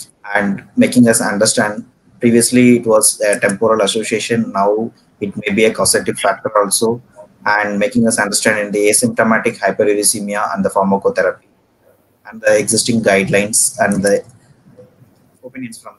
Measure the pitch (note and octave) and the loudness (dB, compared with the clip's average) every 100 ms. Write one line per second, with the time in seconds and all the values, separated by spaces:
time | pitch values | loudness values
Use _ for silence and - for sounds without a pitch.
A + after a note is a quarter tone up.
0 | - _ G#2 G2+ G2+ G2 - - G#2+ B2+ | -18 _ -6 -2 -2 -4 -6 0 2 4
1 | A#2 A2 G2+ G2+ A2 - G#2+ G#2+ - _ | 4 4 0 0 0 0 -2 -4 -14 _
2 | _ - A#2+ A#2 - B2 B2 A#2+ A2+ G#2+ | _ -2 2 2 2 4 6 4 4 2
3 | G#2 - G#2+ G2 G2+ G2 A2 A2 G2 A2 | 2 0 -2 0 -2 0 0 2 0 -2
4 | G#2 A2 - A#2 A2 G2+ G2+ G#2+ A2+ _ | -4 -4 -2 -2 -2 0 0 0 -4 _
5 | _ - G2+ G#2+ G#2 G2+ A2 G#2+ F#2+ G#2+ | _ -10 -8 -6 -4 2 2 2 0 0
6 | F#2+ G2+ G2+ G2 G#2+ G#2+ G2+ - A2+ A#2+ | -2 -2 -2 -2 -2 0 0 0 -2 -4
7 | - - - _ G#2 G#2 G#2 G2+ G#2 A#2+ | -10 -20 -20 _ -2 -2 0 -2 0 0
8 | A2+ A2+ G#2 G2+ A2+ G#2+ G#2 G#2 G#2 - | 0 0 -2 0 0 0 -2 0 2 2
9 | A#2+ A2+ A2+ A2 A2+ A2 G2 - G#2 G#2 | 0 0 2 2 0 -2 -2 0 0 2
10 | G2+ G#2+ G2+ G2+ G#2+ G2+ F#2+ G2+ G2 G2 | 0 -4 -4 -4 -4 -2 -2 0 0 0
11 | - F#2 F#2 - _ _ _ _ _ _ | 0 0 -2 -4 _ _ _ _ _ _
12 | _ _ - - A2 G#2+ G2 A2 - A2+ | _ _ -20 -4 0 2 2 -2 0 0
13 | G#2+ G2 G2 G2+ G#2 - - - G2+ F#2+ | 2 2 2 0 0 -2 -2 0 -2 0
14 | G2+ G2+ - - _ _ _ - - _ | 0 0 -2 -20 _ _ _ -20 -20 _
15 | _ _ _ _ B2+ C3 A#2+ A2+ G#2+ | _ _ _ _ -18 -14 -14 -14 -18